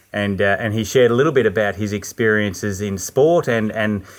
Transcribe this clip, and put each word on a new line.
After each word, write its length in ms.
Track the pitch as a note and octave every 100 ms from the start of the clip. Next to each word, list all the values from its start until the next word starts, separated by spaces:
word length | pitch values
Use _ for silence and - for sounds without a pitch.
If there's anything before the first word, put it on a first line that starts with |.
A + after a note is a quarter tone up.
| _
and, 300 | G#2 G2+ F#2+
uh, 140 | G2+ G2
and 160 | A2
he 100 | G#2+
shared 260 | G#2+ B2+ A#2+
a 40 |
little 180 | A#2+ D#3
bit 140 | C3+ A2
about 300 | G#2 G#2 F#2+
his 160 | G#2
experiences 880 | G#2 - - A2 G#2+ G#2 F#2 G#2+ F#2+
in 180 | G#2 F#2+
sport 500 | - C3 D3+ E3+ B2+
and, 240 | A2+ G#2+
and, 320 | G#2+ G#2+ G2+ -